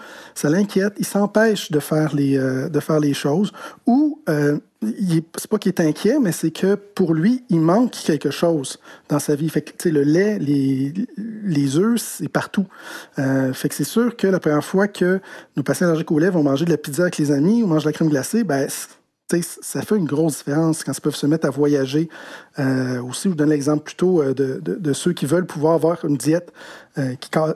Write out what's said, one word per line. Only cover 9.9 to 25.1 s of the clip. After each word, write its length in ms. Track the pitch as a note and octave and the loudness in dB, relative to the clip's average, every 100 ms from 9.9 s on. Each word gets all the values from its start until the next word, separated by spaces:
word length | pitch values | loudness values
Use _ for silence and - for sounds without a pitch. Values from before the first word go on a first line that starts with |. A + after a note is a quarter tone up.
le 120 | D3 | 2
lait, 360 | C#3+ E3 G#3 G3+ | 4 4 2 0
les, 560 | C#3+ C#3+ C3+ C3 C#3 F3+ A#3+ - A3+ A3 | 0 0 2 0 -2 -4 -8 -8 -10 -8
les 320 | G3+ C#3+ C#3 D3 | -2 0 2 2
œufs, 240 | A3 A#3 | 2 0
c'est 300 | - - F3 | -4 -10 -6
partout. 360 | D#3 - - F#3+ - - - - - | -4 -2 -4 -4 -8 -18 -18 -12 -4
Euh, 340 | C3+ C3+ C3 | -2 0 -2
fait 160 | C3 D3 | -2 -6
que 60 | |
c'est 100 | - | -4
sûr 320 | C#3+ A3+ A#3+ - | -2 0 0 0
que 100 | G3 | 0
la 140 | F3+ | 2
première 240 | D#3+ D3 | 2 0
fois 240 | - F#3+ G3+ | 0 0 0
que 320 | - F3+ F#3+ - - - - | 0 0 0 -4 -20 -10 -6
nos 60 | |
patients 240 | C#3 - F3+ | -2 0 2
allergiques 240 | D#3+ E3 | 0 0
au 80 | D3+ | 0
lait 120 | F#3 | 2
vont 120 | F3+ | 2
manger 220 | C#3+ C#3 | 2 2
de 60 | E3+ | 0
la 80 | D3+ | 0
pizza 240 | - C#3+ | -2 -2
avec 160 | F3 E3+ | -2 0
les 120 | D3 | 0
amis 320 | C#3 E3+ A#3 | 2 4 2
ou 40 | G3+ | 2
mangent 180 | D#3 | 2
de 60 | D3+ | 0
la 20 | |
crème 160 | D3 D#3+ | 0 0
glacée, 340 | C#3 - A3+ | 0 0 -2
ben, 260 | G3 C#3 C#3+ | 0 -2 -2
c-, 180 | - - - _ _ - | -6 -12 -20 _ _ -4
tu 120 | E3+ | -4
sais, 160 | E3+ - | -4 -10
ça 200 | - - | -10 -8
fait 120 | - | -2
une 120 | G#3+ D3+ | 0 0
grosse 320 | C#3+ D#3+ C3+ | 0 0 -2
différence 440 | - D3 E3 D#3 | -4 0 2 0
quand 80 | - | -4
ils 100 | C3 | -4
peuvent 140 | D3+ | -4
se 120 | C#3 D3 | -2 0
mettre 200 | D#3+ D3+ | 0 0
à 40 | |
voyager. 580 | C3 D3 C#3+ C3 D3 E3 - - - - - | 2 2 2 2 0 -2 -8 -18 -20 -16 -4
Euh, 420 | C3+ C3 B2+ B2 | 0 0 -2 -4
aussi, 200 | B2 - | -6 -4
je 40 | G3 | -2
vous 80 | D#3 | 2
donne 140 | D3 | 2
l'exemple 340 | D3 C#3 D3+ | 2 2 0
plutôt, 360 | - - F3+ F3+ | -2 -2 2 2
euh, 140 | C3+ | 2
de, 240 | C3 C3 C3 | 0 -2 -2
de, 140 | D#3+ | -4
de 180 | G3+ D3+ | -4 -2
ceux 200 | C3 F#3 | -2 -2